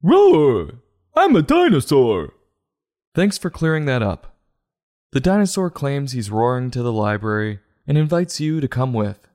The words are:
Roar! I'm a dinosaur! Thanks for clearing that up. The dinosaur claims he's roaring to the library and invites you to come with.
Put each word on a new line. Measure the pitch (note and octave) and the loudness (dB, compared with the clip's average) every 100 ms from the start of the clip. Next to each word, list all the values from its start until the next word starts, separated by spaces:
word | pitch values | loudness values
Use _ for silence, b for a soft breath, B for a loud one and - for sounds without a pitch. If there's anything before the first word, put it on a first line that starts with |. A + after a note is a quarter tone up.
Roar! | D#3+ F4 G4+ A#3 D3 A2 D2+ - _ _ _ - | 4 6 6 6 4 2 -4 -12 _ _ _ 0
I'm | F#4+ | 4
a | A3+ | 4
dinosaur! | D3+ D#4+ F4+ E3+ A#2+ C#3+ B2 G2 D2 _ _ _ _ _ _ _ _ - | 2 2 4 2 2 2 2 0 -4 _ _ _ _ _ _ _ _ -2
Thanks | F#3+ F#3+ | -2 -2
for | F#3 | -8
clearing | - D#3+ D#3+ D3 | -4 -2 -2 -2
that | B2+ | -2
up. | G#2+ E2+ - _ _ _ _ _ _ _ _ | -2 -6 -12 _ _ _ _ _ _ _ _
The | C#3 | -2
dinosaur | C3 G3 G3 - F3+ | 0 2 0 -2 -6
claims | - C#3+ C#3 C#3 | -4 -6 -4 -6
he's | B2+ G#2 | -8 -6
roaring | G#2+ A#2 B2+ B2+ | -2 0 0 -4
to | B2 | -4
the | A#2+ | -4
library | A2 G#2 G#2 A2 G#2+ G#2+ G#2 _ _ | -2 -2 -2 -4 -4 -4 -8 _ _
and | - D3 | -2 0
invites | D#3 E3+ F3 - | 0 0 -2 -4
you | D3+ D#3+ | -4 -2
to | C3+ | -4
come | A#2+ C3 | -4 -4
with. | A#2 G#2 G#2 _ | -2 -4 -6 _